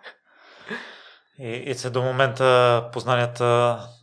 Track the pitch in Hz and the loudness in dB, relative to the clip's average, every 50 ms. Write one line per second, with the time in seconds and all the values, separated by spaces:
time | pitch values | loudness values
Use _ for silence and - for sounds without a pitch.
0 | - - - _ _ _ _ _ _ - - - - - 214 247 - - - - | -20 -20 -20 _ _ _ _ _ _ -20 -20 -20 -16 -14 -14 -12 -14 -16 -20 -20
1 | - - - _ _ _ _ - 131 113 113 123 131 139 127 123 - 123 117 127 | -20 -20 -20 _ _ _ _ -14 -12 -10 -10 -10 -8 -8 -8 -8 -8 -6 -4 -2
2 | 123 131 120 - 139 127 120 - 135 131 127 123 123 123 120 117 117 - - 120 | -2 -2 0 2 0 0 2 2 2 4 6 6 6 4 4 2 0 -4 -8 -8
3 | 110 120 131 120 120 120 123 - 123 120 120 120 120 120 117 113 - - - _ | -2 0 0 0 0 -2 -2 -2 0 2 4 4 2 2 0 -4 -8 -14 -20 _